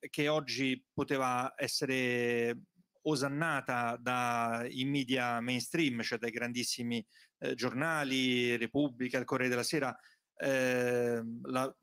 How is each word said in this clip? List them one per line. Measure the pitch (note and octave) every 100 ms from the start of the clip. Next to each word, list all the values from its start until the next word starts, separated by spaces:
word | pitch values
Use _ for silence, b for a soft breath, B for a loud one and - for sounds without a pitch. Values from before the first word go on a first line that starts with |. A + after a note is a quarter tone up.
| B2+
che | - D3
oggi | D#3 C3 A#2+ C3+ B2+ -
poteva | - C#3 C#3 C3 B2 B2+ -
essere | C3+ - C3+ C3 B2 B2 A#2+ A#2+ A#2 A#2+ - _ _ _
osannata | D#3 C#3+ C#3 C#3+ E3 C#3 C3 B2 A#2+ A#2+
dai | B2 B2 B2 A#2+ A#2 A#2 B2 C3
media | C3+ C#3+ B2+ C3 B2 A#2+
mainstream, | A#2+ B2 - E3+ D3+ A#2+
cioè | A2 A#2
dai | A#2
grandissimi, | A#2 A#2+ B2 A#2 - A#2+ A#2 - b b _
eh, | C3+
giornali, | B2+ B2 B2+ D#3+ D#3 C#3 C3 B2+ B2 A#2+ A#2
Repubblica, | A2+ C#3+ D3 B2 B2 C3
il |
Corriere | A#2+ B2+ B2+
della | B2
Sera, | A#2+ D#3+ C3 A#2 B B _ -
eh, | C#3 C3 B2+ B2+ B2 B2 A#2+ A#2 A2+ A#2
la, | B2+ B2+ C3 -